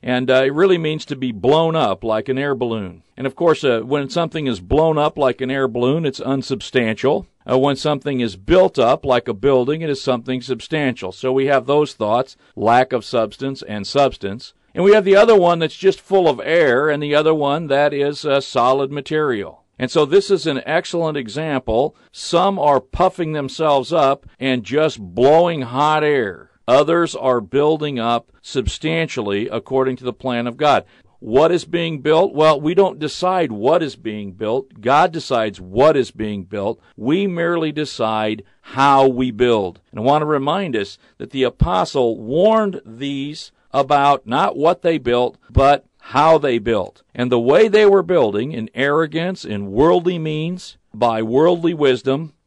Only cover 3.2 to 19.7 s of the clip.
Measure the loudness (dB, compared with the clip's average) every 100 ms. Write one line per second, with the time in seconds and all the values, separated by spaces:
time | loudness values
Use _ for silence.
3.2 | -10 -2 0 2 2 0 -2 -4 -4 -4
4.2 | -4 -4 -6 -6 -2 2 2 2 0 0
5.2 | -2 0 -4 -2 -2 0 0 0 -2 -4
6.2 | -4 -4 -4 -8 -2 -2 0 0 0 0
7.2 | -4 _ -2 0 2 0 -2 -4 -4 -4
8.2 | -4 -6 2 4 4 4 2 2 0 -2
9.2 | -2 -2 2 2 2 -4 -4 -6 -4 -4
10.2 | -4 -8 -6 -10 -6 -4 -4 -4 -10 -6
11.2 | -2 0 2 0 2 0 0 -2 -2 -2
12.2 | -2 -10 _ -4 2 2 2 -2 -2 -2
13.2 | -2 -4 -10 -10 -10 -10 -4 0 0 0
14.2 | -10 -10 -16 _ _ 0 4 4 6 4
15.2 | 6 6 6 2 -2 0 0 0 _ 2
16.2 | 2 0 0 2 4 4 2 -2 0 2
17.2 | 2 2 0 -2 0 2 2 0 -4 -4
18.2 | -2 -2 0 0 2 2 -2 -6 -6 -2
19.2 | -2 -2 -6 -14 _